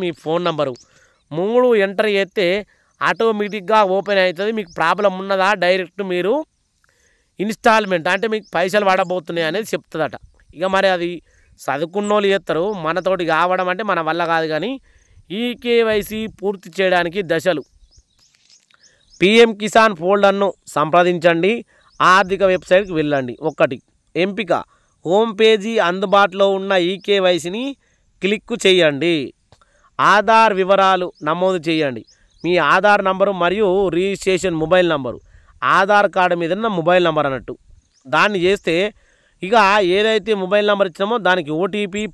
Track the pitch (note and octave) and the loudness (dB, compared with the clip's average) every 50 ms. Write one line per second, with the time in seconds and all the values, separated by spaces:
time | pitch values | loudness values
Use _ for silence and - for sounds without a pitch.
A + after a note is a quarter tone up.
0 | F#3 F3 D#3 - - D3+ D#3+ F3 F3 F3 D#3+ D3 D3 C3+ B2 - _ _ _ _ | -6 -8 -8 -8 -6 -4 -4 -2 -2 -2 -2 -2 -4 -6 -6 -10 _ _ _ _
1 | _ _ _ _ _ _ - D#3+ E3+ G#3 A#3 B3 B3+ B3 A#3 G#3 G3 G3 G3 F#3+ | _ _ _ _ _ _ -6 -6 -4 0 2 2 2 4 4 2 2 0 0 -2
2 | G#3+ G#3+ G3+ G3 G3 F#3 _ A3 F#3 E3+ F#3 G#3 G3 - _ _ _ _ _ _ | -2 0 0 -2 -2 -2 _ -2 0 0 0 -2 -6 -10 _ _ _ _ _ _
3 | C#3 D#3 F3+ - A#3 A3+ A3 G#3 G#3 G3+ G3 G#3+ F3+ F3 A3 G#3+ G#3 F#3 F#3 G3 | -2 -2 0 0 0 0 0 -2 -4 -6 -8 -8 -4 0 2 2 4 2 0 -2
4 | F3 G3+ G3+ F#3+ F#3 F#3 E3 D#3+ G3+ G#3+ A#3 A3 G3+ - E3 - D#3+ E3 F#3 F#3 | -2 0 0 2 2 0 0 -2 -4 -4 -4 -6 -8 -8 -6 -2 0 0 0 2
5 | G#3 G3 F#3 F#3 F#3+ G3 G3 F#3+ F#3 G3 G#3+ F#3+ F3 F3+ F#3 F#3 F#3 E3+ _ - | 0 0 -2 -2 -4 -4 -2 0 0 0 0 0 0 0 0 0 -2 -6 _ -10
6 | G3+ F#3 F3+ F3+ F3 G3 B3 D4+ D#4 - _ _ _ _ _ _ _ _ _ _ | -8 -4 -4 -2 -2 0 -2 -2 -4 -8 _ _ _ _ _ _ _ _ _ _
7 | _ _ _ _ _ _ _ - F#3 A3 G#3+ - - A#3+ A3 A3 G#3+ G3 F#3 E3+ | _ _ _ _ _ _ _ -8 -6 -6 -6 -2 2 2 2 2 2 0 -2 -2
8 | D3 F3+ F#3 G3 G3+ A3+ A3 A3 G3+ _ - E3 F3+ G3 G3 G#3 G#3 F#3+ F#3 F#3+ | 0 -2 -2 -2 -2 -4 -4 -6 -8 _ -4 -4 -2 0 0 0 2 2 2 2
9 | F#3+ F3 F3+ F3+ D#3+ - E3+ E3+ E3 D#3 E3 G#3 A3+ - - E3 - _ - D#3+ | 0 -2 -4 -6 -6 -6 -6 -4 -4 -2 -4 -4 -6 -6 -8 -8 -8 _ -6 -4
10 | D3+ B2+ G2+ - - _ _ _ _ _ - D3 F3 F#3+ F#3+ F#3+ G3 F#3+ F#3 F3 | -4 -4 -6 -10 -18 _ _ _ _ _ -10 -8 -4 -2 0 2 2 2 0 0
11 | F3 F3 F3 D#3 - _ _ _ _ _ _ _ - - C3 C#3+ E3 D#3+ F3 G#3 | -2 -6 -8 -12 -16 _ _ _ _ _ _ _ -6 -6 -4 -4 -6 -6 -4 -4
12 | G#3 G#3 G#3 G#3 G3+ G3 G3 G3 - - D#3+ D#3 F3 G#3 G#3+ F#3 D#3 D#3 E3 F#3 | -2 0 0 0 2 0 0 0 -2 -4 -4 -2 -2 -4 -6 -4 -4 -4 -4 -2
13 | E3+ F#3 F#3+ F3 F3 D#3+ D#3+ D#3 E3+ F3+ F#3 F#3 F#3 F3+ F3+ F#3 A3 G#3 F#3 E3+ | -2 -2 -2 -2 -2 0 0 0 2 0 0 -2 -2 -2 -4 -4 -4 -2 -2 -2
14 | D#3+ D#3 D#3+ E3+ F3 E3 E3 E3 D#3+ D#3 D#3 D3+ E3+ A#3 C4+ C4 - _ _ _ | -2 -2 -2 -2 -2 0 0 -2 -2 -2 -4 -4 -4 -6 -8 -10 -14 _ _ _
15 | _ _ _ - _ - E3+ G#3+ A#3+ B3 A#3+ - - A#3+ A#3+ A#3 A3+ A3 G#3+ G#3 | _ _ _ -20 _ -12 -8 -6 -6 -6 -8 -6 -4 0 2 2 2 2 0 -2
16 | G3+ G3+ G#3 A3 A3 G#3+ - - F3 G3+ G3+ F#3 - F#3 D#3+ F#3 F#3+ F3+ F3+ F3 | -2 -4 -8 -8 -8 -10 -10 -6 -6 -6 -6 -6 -12 -10 -4 -2 0 2 2 2
17 | E3+ E3+ D#3+ G#3 F#3+ D3 E3 D#3+ - F#3 E3+ D3 B2+ - _ _ _ _ _ _ | 0 0 -4 -6 -4 -2 -4 -2 0 -2 -2 -2 -6 -10 _ _ _ _ _ _
18 | _ _ _ _ _ _ _ _ _ _ _ _ _ _ _ _ _ _ _ _ | _ _ _ _ _ _ _ _ _ _ _ _ _ _ _ _ _ _ _ _
19 | _ _ _ - E3+ F#3+ A3 A#3 A#3 A3+ G#3+ G3+ G#3+ G3+ - A3+ A3 A3 G3+ D3+ | _ _ _ 0 2 4 6 6 6 4 2 -2 -6 0 2 4 4 4 2 -2
20 | E3 F#3 G3+ G#3 G3 G3 G3 G3 G3+ F#3+ - _ _ - - D3 D3+ D#3 C#3+ F3 | -2 0 2 2 2 2 2 2 0 -2 -2 _ _ -8 -4 -2 -2 2 2 2
21 | F3 F3+ F3+ E3+ D3 F3 E3+ E3 E3+ G3 A#3 A#3+ G#3+ _ _ _ _ _ _ - | 2 2 0 2 2 2 2 2 2 0 -2 -2 -6 _ _ _ _ _ _ 0
22 | C#3+ E3+ F3+ G3 G3+ F3+ G3 F#3+ G3 F#3+ F#3 F3+ - - F3+ F#3+ G3+ F#3 F3+ D#3 | 4 4 4 4 2 0 0 0 2 2 2 0 0 2 2 2 2 0 -2 -2
23 | D3+ D3 D3 C#3 C3 B2 A2+ - C#3+ D#3 C#3+ - E3 C3+ C3 A#2 - _ _ _ | -2 0 -2 -2 -2 -4 -8 -6 -6 -6 -2 0 -2 -2 -2 -6 -12 _ _ _
24 | _ _ - D#3 F3+ G3 G3 G3+ G#3+ D#3+ D#3+ A#2 - - _ _ _ _ _ _ | _ _ -4 -2 -2 -2 -2 -6 -4 -2 -2 -2 -4 -8 _ _ _ _ _ _
25 | - D3+ F3+ G#3 A3+ A#3 G3+ G#3 A3 A3 A3 G#3+ F#3+ A3+ A3+ G#3+ F3 E3+ F3+ G3 | -4 0 0 0 0 0 0 2 2 4 4 2 0 -2 -2 -2 0 0 -2 -4
26 | G3+ F#3+ G3 G3+ G3+ G3 F#3 G3 G3 G3 G3 F#3+ F#3+ G3 G3 F#3 E3+ F3 G3 F3+ | -2 2 4 4 4 2 2 0 0 0 0 -2 -2 -2 0 0 0 -2 -4 -4
27 | - G#3 G3+ G3 F#3 F3+ F3+ E3 - F3 F#3 A3+ C4 C#4 C4+ - _ _ _ _ | -4 -2 0 2 2 2 0 0 -4 -6 -8 -8 -8 -8 -10 -12 _ _ _ _
28 | _ _ _ _ - F#3+ G#3 G#3+ - - A#3+ F#3+ - G3 F#3 F#3 E3 D3+ C#3+ C3+ | _ _ _ _ -4 -4 -4 -4 -4 -8 -6 0 2 4 4 6 4 4 2 0
29 | D3 F3 E3+ D3+ C3 G2 - _ _ _ _ _ _ _ _ _ _ _ _ - | 0 0 0 -2 -4 -6 -12 _ _ _ _ _ _ _ _ _ _ _ _ 2
30 | C3+ E3 F#3+ G#3 G#3 G#3+ A3+ A3 A3+ A3 G3+ F#3 F#3 F3+ G3 G3 G3 F#3+ F#3+ F#3 | 4 4 4 4 4 4 4 4 4 4 2 0 2 2 4 4 4 4 2 2
31 | F3+ E3+ - _ - D3+ D#3+ F3 F#3 F#3+ F#3+ F3 C#3+ E3 D#3+ D#3 D3+ C#3 B2 A2 | 0 -6 -8 _ -6 -4 -2 0 0 0 0 -2 -2 -2 -2 -2 -2 -2 -4 -8
32 | - _ _ _ _ _ _ _ - E3 F3+ F3 D#3 C#3+ E3 F#3+ F#3+ G#3 G#3 G#3 | -12 _ _ _ _ _ _ _ -4 -2 0 2 2 2 4 4 4 4 4 4
33 | G3 F#3+ F#3+ F#3 G3 G3+ G3 F3+ F3 F3 F#3 G#3+ A3 F#3 F3+ G3 G3+ F3+ D#3+ E3+ | 2 0 0 0 0 0 0 0 0 0 0 0 0 0 2 0 0 0 0 -2
34 | F#3 G3 F#3+ - - F#3+ F#3+ E3+ F3+ F#3 E3+ D#3 D#3 D#3 F3+ F#3 F3+ E3+ D#3+ C#3+ | -2 -2 -4 -4 -2 -2 -2 -2 -2 -4 -4 -4 0 2 2 2 2 2 0 -2
35 | C3 A2+ G2 - - _ - - _ _ _ _ A#2+ C3 D#3 F3 G3 G3 G#3 G3+ | -4 -8 -10 -12 -16 _ -20 -20 _ _ _ _ 0 2 2 2 4 4 4 2
36 | G#3 F#3+ - F#3+ F3+ F3+ F3+ E3+ E3+ D#3 F3 G3+ A3+ A3+ G3+ E3+ D#3 E3+ F3+ F#3 | 2 2 0 0 0 0 0 -2 -2 -4 -4 -4 -4 -4 -4 -2 0 2 2 4
37 | F3 E3 D#3 D3+ C#3+ C#3 C3+ A#2+ - - B2+ - _ _ - - _ _ _ _ | 2 2 0 0 -2 -2 -4 -6 -10 -14 -16 -18 _ _ -20 -20 _ _ _ _
38 | _ C3 C#3 D#3 F3+ G#3 G#3 F#3 E3+ F#3 G3+ G3 - F3+ D#3+ E3+ G3 G#3+ - _ | _ -2 0 0 2 2 0 0 0 0 0 -2 -2 -2 -2 -2 -2 -4 -6 _
39 | _ _ _ _ _ _ _ _ F3 F#3 A3+ A3+ G3+ F#3+ G3+ G#3+ G3+ F3 F3+ G3+ | _ _ _ _ _ _ _ _ -4 0 2 4 4 4 4 2 2 2 0 0
40 | G#3 A3 A3 A3 F3+ A3 G#3+ G3 F#3 F3+ G3+ G#3 G#3 G#3 G#3 G3 G3 F#3 D#3 - | 0 0 0 -2 -2 -2 -2 -2 -2 0 0 0 2 2 0 0 0 -2 -2 -4
41 | G3 G#3 A#3 A#3+ F3+ F3+ F#3 F#3 D3+ C#3+ D3+ D#3 F#3 F#3+ F#3 G#3 G#3 F#3+ F3+ G#3 | -4 -2 -2 -2 0 0 0 0 -2 -4 -4 -4 -4 -4 -4 -4 -6 -6 -6 -6
42 | G#3+ G3+ | -8 -6